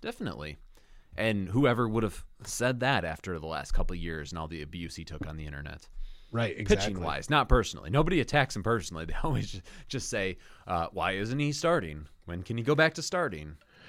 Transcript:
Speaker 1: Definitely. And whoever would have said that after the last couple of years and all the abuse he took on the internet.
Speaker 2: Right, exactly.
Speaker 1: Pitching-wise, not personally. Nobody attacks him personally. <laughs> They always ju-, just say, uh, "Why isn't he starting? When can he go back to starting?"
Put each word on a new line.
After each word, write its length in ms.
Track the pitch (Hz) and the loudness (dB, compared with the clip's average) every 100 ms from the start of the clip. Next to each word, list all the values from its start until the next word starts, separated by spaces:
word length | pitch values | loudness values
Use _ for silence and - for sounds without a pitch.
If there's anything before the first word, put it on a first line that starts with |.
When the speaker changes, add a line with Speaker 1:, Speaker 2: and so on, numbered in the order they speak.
Speaker 1:
Definitely. 560 | 220 - 202 65 76 73 - - - - - | -8 -6 -6 -6 -8 -10 -16 -20 -20 -20 -12
And 340 | - 110 104 90 | -2 2 2 2
whoever 360 | 107 139 120 120 | 4 6 6 2
would 160 | 110 | 2
have 220 | 107 - - - | 0 -2 -12 -14
said 360 | - - 123 123 | -10 0 0 2
that 240 | 127 131 | 2 2
after 340 | 82 78 95 85 | 0 -4 -6 -4
the 80 | 78 | -4
last 260 | 80 69 | -6 0
couple 220 | - 87 | 2 2
of 60 | 90 | 0
years 320 | 85 78 73 | -4 -4 -6
and 60 | 85 | -6
all 100 | 80 | -6
the 140 | 80 | -8
abuse 340 | 73 87 82 - | -8 -8 -8 -8
he 80 | |
took 220 | 80 78 - | -10 -8 -8
on 100 | 78 | -8
the 80 | |
internet. 440 | 76 71 76 - - - - - - | -8 -8 -10 -12 -12 -8 -8 -8 -6
Speaker 2:
Right, 260 | 113 113 - | -2 -2 0
exactly. 360 | 101 104 110 | 4 4 4
Speaker 1:
Pitching-wise, 340 | 95 82 69 69 | -2 -2 -4 2
not 220 | 147 123 | 2 6
personally. 400 | 123 - - 76 | 6 6 -4 0
Nobody 300 | 135 160 180 | 4 4 4
attacks 360 | 123 147 131 110 | 4 2 2 0
him 60 | |
personally. 420 | 98 117 85 82 | 0 0 0 -6
<laughs> 20 | 82 | -2
They 80 | - | 0
always 280 | 160 123 - | 0 0 -2
ju-, 100 | 95 - - - | -6 -12 -18 -8
just 200 | 135 - | -6 -4
say, 300 | 113 95 87 - - - | -2 -2 -4 -12 -16 -2
uh, 200 | 87 82 | 0 0
"Why 200 | 95 85 | 0 0
isn't 260 | 95 107 135 | 2 0 0
he 140 | 147 | 0
starting? 540 | 147 165 170 87 76 73 - - | 2 2 2 0 -8 -12 -14 -8
When 160 | 87 | -6
can 140 | 95 117 | -4 -2
he 60 | |
go 120 | 117 | 2
back 200 | 147 160 | 6 6
to 80 | 160 | 4
starting?" 540 | - 180 156 82 76 76 _ - | -2 0 0 -2 -10 -14 _ -20